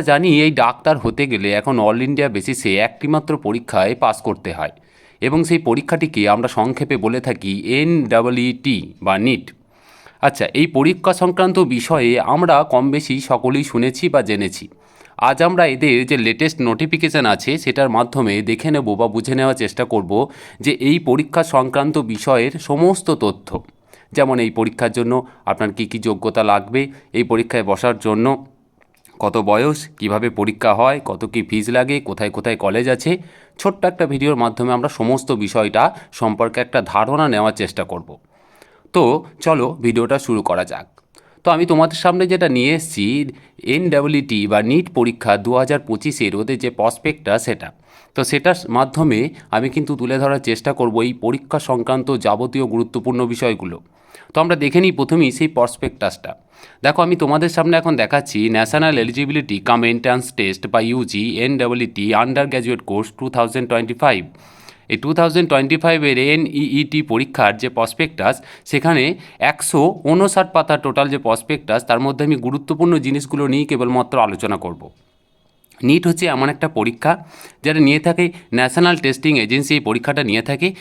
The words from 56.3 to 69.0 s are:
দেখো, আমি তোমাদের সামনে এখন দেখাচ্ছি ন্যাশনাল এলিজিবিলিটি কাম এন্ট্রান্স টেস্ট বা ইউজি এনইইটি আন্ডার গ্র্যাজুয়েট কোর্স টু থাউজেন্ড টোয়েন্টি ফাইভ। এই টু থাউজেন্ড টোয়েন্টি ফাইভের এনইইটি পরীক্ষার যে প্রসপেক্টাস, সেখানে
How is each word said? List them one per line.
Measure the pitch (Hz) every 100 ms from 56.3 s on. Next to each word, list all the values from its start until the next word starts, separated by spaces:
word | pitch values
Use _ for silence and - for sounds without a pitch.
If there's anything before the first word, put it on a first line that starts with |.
| - _ _ - _
দেখো, | 135 151 170
আমি | 175
তোমাদের | 143 151 170 170
সামনে | 165 165
এখন | 165 139
দেখাচ্ছি | 107 143 143 107 110 110
ন্যাশনাল | 110 151 160 139
এলিজিবিলিটি | 113 120 139 147 139 101 95
কাম | 117 117
এন্ট্রান্স | 117 123 123 123 -
টেস্ট | 98 95 107
বা | 113 113
ইউজি | 127 107 101 113 95 123
এনইইটি | 139 120 123 117 107 104 107
আন্ডার | 123 135 143
গ্র্যাজুয়েট | 131 120 117 -
কোর্স | 101 110 -
টু | 131 131
থাউজেন্ড | 117 127 123
টোয়েন্টি | 117 117 120
ফাইভ। | 147 101 82 - - - - - -
এই | 110
টু | 143 160
থাউজেন্ড | 170 160 170
টোয়েন্টি | 135 135 160
ফাইভের | 165 165 147 123 135
এনইইটি | 156 156 143 147 139 151 151 147
পরীক্ষার | 113 135 - 107 104
যে | 127 123
প্রসপেক্টাস, | 113 - 160 165 98 131 - - -
সেখানে | 143 165 156